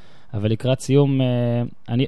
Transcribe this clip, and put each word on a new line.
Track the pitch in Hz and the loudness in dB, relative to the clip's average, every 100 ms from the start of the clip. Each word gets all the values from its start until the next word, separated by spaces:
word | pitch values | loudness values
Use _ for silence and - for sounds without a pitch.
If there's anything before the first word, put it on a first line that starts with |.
| - - - | -14 -14 -8
אבל | 110 107 | -6 -2
לקראת | 110 123 131 | -2 0 0
סיום, | - 139 139 135 | 4 4 4 4
אה, | 127 123 120 120 120 - - | 2 2 0 0 -2 -8 -4
אני, | 117 | -2